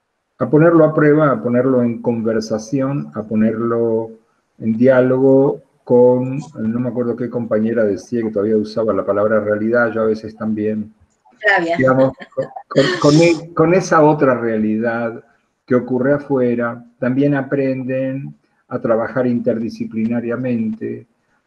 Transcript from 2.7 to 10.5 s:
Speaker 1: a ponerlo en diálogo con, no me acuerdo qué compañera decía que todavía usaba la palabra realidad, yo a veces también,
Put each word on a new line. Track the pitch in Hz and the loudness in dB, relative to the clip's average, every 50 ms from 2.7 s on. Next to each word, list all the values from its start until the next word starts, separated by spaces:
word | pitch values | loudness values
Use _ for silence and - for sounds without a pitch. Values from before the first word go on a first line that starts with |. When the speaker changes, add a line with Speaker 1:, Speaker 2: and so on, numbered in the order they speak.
| 147 135 131 135 143 147 - - - | -4 -4 -2 -2 -4 -6 -6 -8 -10
Speaker 1:
a | 107 104 | -10 -8
ponerlo | - 113 107 110 113 110 110 117 117 117 117 117 117 113 113 113 110 - - _ _ _ _ _ _ _ - | -4 -2 0 0 0 0 -2 -2 -2 -2 0 0 0 -2 -2 -4 -6 -12 -18 _ _ _ _ _ _ _ -8
en | 117 110 113 | -4 -4 0
diálogo | 110 123 131 127 127 127 127 127 131 135 135 135 135 135 143 - - - _ _ _ _ | 2 4 4 6 6 4 4 2 4 4 6 6 6 4 2 0 -4 -8 _ _ _ _
con, | - 127 123 123 123 127 127 127 131 135 143 151 - - | 2 4 6 6 6 4 2 0 -4 -6 -8 -8 -10 -10
no | 110 110 110 113 120 | -6 -4 -4 -2 -2
me | 127 123 | -4 -4
acuerdo | 110 123 120 120 113 | -4 -4 -2 -2 -4
qué | 120 123 120 | -4 -6 -6
compañera | 120 123 113 104 113 107 110 113 117 117 110 | -6 -6 -4 -2 -2 0 0 0 0 0 0
decía | 104 98 87 - - 123 120 113 | 0 0 -4 -6 -6 -4 -4 -2
que | 110 | -2
todavía | 107 101 98 110 110 | -2 -2 0 2 2
usaba | 107 104 107 - 117 113 110 98 | 0 0 -2 -4 -2 -2 0 0
la | 95 90 | 0 0
palabra | 101 101 101 104 107 110 107 | 0 0 0 2 2 2 0
realidad, | 107 104 104 104 107 110 117 120 120 113 107 | 0 0 -2 -2 0 0 0 2 0 0 0
yo | 113 110 | 0 0
a | |
veces | 110 107 107 - 107 - | 0 0 -2 -6 -12 -12
también, | - 110 110 | -8 -6 -4